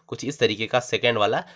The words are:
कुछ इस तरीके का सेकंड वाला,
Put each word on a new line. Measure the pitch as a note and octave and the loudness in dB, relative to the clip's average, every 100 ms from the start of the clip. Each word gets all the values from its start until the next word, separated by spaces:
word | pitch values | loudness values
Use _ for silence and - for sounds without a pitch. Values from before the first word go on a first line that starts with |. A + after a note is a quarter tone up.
| - | -14
कुछ | A#2 B2 | -10 -8
इस | - | 0
तरीके | A2 G#2 A2 | 0 0 -2
का | B2 | -2
सेकंड | - G#2+ A#2+ A2+ | 0 0 2 2
वाला, | G2+ C3+ - | 2 0 -4